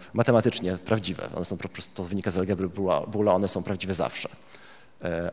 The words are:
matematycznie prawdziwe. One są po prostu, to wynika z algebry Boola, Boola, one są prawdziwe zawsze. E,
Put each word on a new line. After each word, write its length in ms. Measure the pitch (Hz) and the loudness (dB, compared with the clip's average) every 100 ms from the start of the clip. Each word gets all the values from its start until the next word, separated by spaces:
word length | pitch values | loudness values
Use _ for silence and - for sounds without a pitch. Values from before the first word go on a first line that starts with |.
| - | -4
matematycznie 680 | - 120 117 110 - 92 90 | 2 6 6 6 2 -2 -4
prawdziwe. 500 | - 110 95 - - - | 0 0 -2 -6 -6 -4
One 80 | |
są 120 | 87 90 | -4 -4
po 120 | 95 | -6
prostu, 260 | - - | -8 -10
to 100 | - | -8
wynika 260 | 87 98 95 | -6 -4 0
z 80 | 90 | 0
algebry 300 | 92 92 92 | 0 0 -2
Boola, 320 | 92 92 76 | -2 0 2
Boola, 320 | - 107 104 | 0 2 4
one 160 | 92 98 | 4 4
są 140 | 95 | 0
prawdziwe 320 | 90 92 92 | -2 -4 -2
zawsze. 340 | 87 69 - - - - - - - - - | 0 0 -2 -8 -10 -20 -20 -20 -20 -20 -8
E, 260 | 87 85 85 | -4 -4 -4